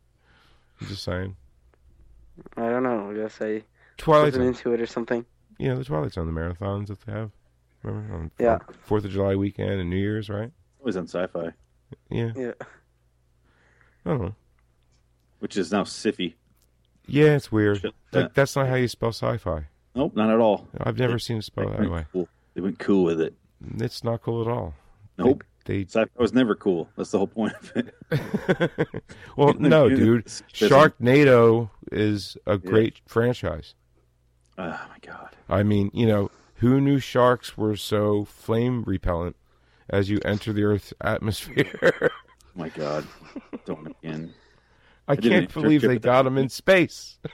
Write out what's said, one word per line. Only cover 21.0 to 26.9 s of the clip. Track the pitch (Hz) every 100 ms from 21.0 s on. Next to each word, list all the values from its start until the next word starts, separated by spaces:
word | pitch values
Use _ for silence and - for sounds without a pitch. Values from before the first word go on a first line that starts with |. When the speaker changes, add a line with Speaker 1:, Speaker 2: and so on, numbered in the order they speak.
| 123
Speaker 3:
They, | 120
Speaker 1:
seen | - 113
it |
spelled | - - 101
Speaker 3:
they |
Speaker 1:
that | 104
Speaker 3:
went | 95
Speaker 1:
way. | 85 78
Speaker 3:
cool. | 92 85 _ _
They | 90
went | 95 -
cool | - 98
with | 85 80
it. | 78 - _ _ - 107
Speaker 1:
It's | 120 -
not | 117 117
cool | - 117
at | 113
all. | 120 90 76 _ _ - -
Speaker 3:
Nope. | 123 - - _
Speaker 1:
They, | - 101
they | 92
Speaker 3:
Sci-fi | 110 110 -
was | 110
never | 120 120
cool. | 98 104 85 78